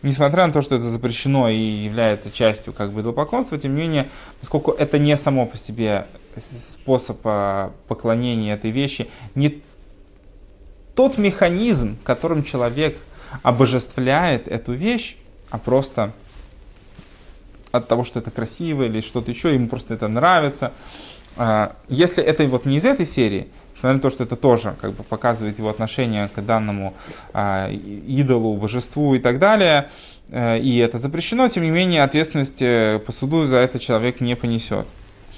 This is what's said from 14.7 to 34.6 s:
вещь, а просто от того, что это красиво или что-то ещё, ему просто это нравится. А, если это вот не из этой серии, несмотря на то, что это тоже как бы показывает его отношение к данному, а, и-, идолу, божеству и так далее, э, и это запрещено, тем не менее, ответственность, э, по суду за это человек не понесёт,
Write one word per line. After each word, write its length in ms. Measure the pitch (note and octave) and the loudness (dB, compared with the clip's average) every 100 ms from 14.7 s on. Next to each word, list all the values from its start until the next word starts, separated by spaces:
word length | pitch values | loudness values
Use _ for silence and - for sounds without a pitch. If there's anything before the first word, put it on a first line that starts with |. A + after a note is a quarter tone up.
вещь, 440 | B2 G#3 A#3 - - - - - | -4 -2 -2 -4 -12 -20 -20 -12
а 80 | A2+ | -8
просто 540 | - C3 C3+ - G#2 - - - - - - - - - - - - - - - - | 2 2 2 -2 -4 -6 -20 -20 -20 -20 -20 -20 -20 -20 -20 -20 -20 -20 -20 -20 -4
от 160 | B2 - | -4 0
того, 160 | A#2 | -2
что 160 | A#2+ A#2+ | 0 -6
это 100 | - | -8
красиво 540 | - A2 - E3 D3 | -8 -8 -6 -4 -2
или 160 | A#2+ A2 | -2 -2
что-то 300 | G#2+ B2 A#2+ | -4 -6 -6
ещё, 200 | A#2+ E3 | -4 0
ему 180 | C#3 A#2 | 2 0
просто 260 | A#2 - | -4 -8
это 140 | A2 G#2+ | -6 -4
нравится. 640 | A#2+ E3+ F3 D3 C#3 B2+ - - - - - - - | 2 4 4 2 -2 -8 -8 -20 -18 -18 -20 -18 -4
А, 400 | A#2 G#2+ G#2 - - | 0 2 0 -4 -6
если 360 | C3+ F3 F3 | 2 2 4
это 220 | D3 - C#3+ | 0 2 2
вот 160 | B2+ | 2
не 120 | C#3 C#3+ | 0 2
из 100 | A#3+ | 2
этой 180 | C#4 | 2
серии, 440 | D#3+ - A2 G2 - - - | 0 0 0 0 -6 -18 -20
несмотря 220 | - C3 C3+ | -4 0 2
на 40 | |
то, 80 | C3+ | 2
что 160 | B2+ | -2
это 120 | A#2+ B2 | -6 2
тоже 380 | C3+ A#2 A2 - | 4 4 2 -6
как 120 | G#2 | -8
бы 100 | G2+ | -8
показывает 560 | - A2 B2 A2+ G#2+ G#2+ | -8 -2 0 0 -4 -4
его 100 | G#2+ | -4
отношение 600 | G#2+ A2 - A#2+ G#2 G2+ | -4 -4 -2 -2 -2 -4
к 120 | - | -6
данному, 540 | G2+ A2+ G#2+ G2+ F#2+ - - - - | -2 0 0 -4 -6 -10 -16 -16 -8
а, 340 | - G2+ F#2+ F#2+ | -4 -2 -2 -2
и-, 520 | G#2 G2+ G#2 G#2 B2+ | -6 -10 -14 -6 -4
идолу, 360 | C3+ A#2+ A2 G#2 | 2 2 2 -2
божеству 580 | G#2+ B2 - D3 D3 | -2 -4 -6 -2 2
и 40 | B2+ | 2
так 200 | B2 B2+ | 2 2
далее, 520 | G3 A3 F3 D3 C#3 - - - - | 4 6 6 4 0 -12 -20 -20 -10
э, 280 | B2 A#2 A2+ | -4 0 2
и 200 | C3 A#2+ | 2 4
это 200 | A#2 A#2+ | 2 2
запрещено, 500 | C#3 E3 - A#3 B3+ | -4 -4 -2 2 2
тем 140 | F#3+ | 2
не 80 | D#3+ | 2
менее, 320 | E3 F#3 E3 | 2 2 4
ответственность, 600 | C3+ D3+ D#3 D3 C3+ - | 4 2 2 0 -2 0
э, 360 | B2 A#2 A2 G#2+ | 2 4 4 0
по 80 | A2 | -4
суду 340 | - C3+ E3 D3 | -6 0 0 4
за 100 | B2+ | 4
это 220 | B2+ B2 | 4 0
человек 420 | - A2+ A#2+ - | -2 0 0 -2
не 140 | A#2+ | -2
понесёт, 520 | A#2+ A#2+ A2+ | -2 -2 -2